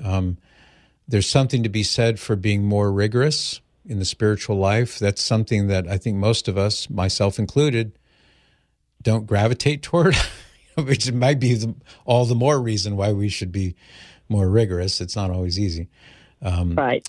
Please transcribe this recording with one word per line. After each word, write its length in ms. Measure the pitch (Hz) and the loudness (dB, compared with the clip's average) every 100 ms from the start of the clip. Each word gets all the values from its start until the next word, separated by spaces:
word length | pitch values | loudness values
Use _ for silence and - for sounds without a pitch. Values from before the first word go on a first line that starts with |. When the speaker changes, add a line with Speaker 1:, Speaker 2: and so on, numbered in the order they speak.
Speaker 1:
Um, 340 | 101 95 92 87 _ _ _ _ _ _ - | -2 0 -2 -4 _ _ _ _ _ _ -2
there's 200 | 110 - | 0 2
something 360 | 139 127 123 | 2 2 0
to 60 | 113 | 0
be 120 | 107 | -2
said 380 | 98 - 117 107 | -2 0 0 0
for 160 | - 104 | -2 -2
being 280 | 104 101 | 0 0
more 280 | 101 104 101 | 2 2 2
rigorous 680 | 98 107 120 143 147 - - _ _ 196 | 2 0 2 0 0 -4 -10 _ _ -10
in 120 | 101 | -6
the 60 | 95 | -4
spiritual 520 | - 107 104 - 101 | 0 0 2 0 0
life. 400 | 95 110 123 - | 2 2 0 -2
That's 220 | 101 - | -2 0
something 440 | - 113 110 107 101 | 0 0 2 0 2
that 200 | 95 87 | 0 0
I 100 | 98 | -4
think 200 | 117 98 | -2 0
most 300 | 104 113 - | 0 0 0
of 80 | 98 | 0
us, 300 | 101 101 - | 0 -2 -4
myself 500 | 104 95 - 98 - | -2 -2 0 0 0
included, 580 | 104 139 147 117 110 - _ _ _ _ _ _ _ _ _ - | -2 0 2 0 -4 -8 _ _ _ _ _ _ _ _ _ -4
don't 240 | - 113 104 | 0 0 2
gravitate 560 | 101 110 123 143 147 | 0 2 0 -2 -2
toward, 340 | - 170 190 - - - - | 0 2 4 2 -2 -8 -20
<laughs> 260 | _ _ - | _ _ -4
which 340 | 135 139 131 | 0 0 0
might 280 | 123 127 143 | 2 2 4
be 160 | 123 117 | 2 0
the, 200 | 113 - - - - | -2 -8 -16 -8 0
all 200 | 120 120 | 2 2
the 100 | 120 | 2
more 260 | 131 143 | 2 2
reason 340 | 117 104 101 101 | 0 -2 -2 -2
why 160 | 98 | 0
we 160 | 101 104 | 0 -2
should 240 | - 92 | -4 -6
be 240 | 95 95 - - - - - - | -4 -4 -6 -16 -20 -20 -16 -4
more 180 | 104 92 | 0 2
rigorous. 540 | 107 107 90 92 - | 4 2 0 -4 -4
It's 140 | 90 107 | -6 -4
not 160 | 95 | -4
always 280 | 90 90 90 | -2 -2 -2
easy. 300 | 101 82 85 _ - - _ _ | -2 -4 -8 _ -20 -20 _ _
Um, 320 | 98 87 87 85 | -4 -2 0 0
Speaker 2:
Right. 300 | 131 123 | 0 -2